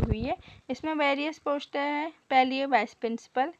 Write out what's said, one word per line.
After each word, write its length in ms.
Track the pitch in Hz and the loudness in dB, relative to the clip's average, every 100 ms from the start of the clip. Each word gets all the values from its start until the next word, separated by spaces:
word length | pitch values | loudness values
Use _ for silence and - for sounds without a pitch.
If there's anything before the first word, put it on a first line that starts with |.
हुई 160 | 226 220 | 2 2
है। 160 | 254 370 - - - | -2 -4 -8 -16 -10
इसमें 240 | 254 311 | -6 -4
various 440 | 302 277 277 302 311 | 0 2 0 -2 -4
post 380 | 294 285 - 294 | -4 -4 -4 -4
है। 360 | 285 294 320 - - | -2 -2 -6 -8 0
पहली 280 | 262 262 269 | 2 2 0
है 80 | 277 | 0
vice 280 | 240 220 | 0 0
principal, 580 | - 226 226 - 254 294 | -6 -6 -6 -6 -2 -2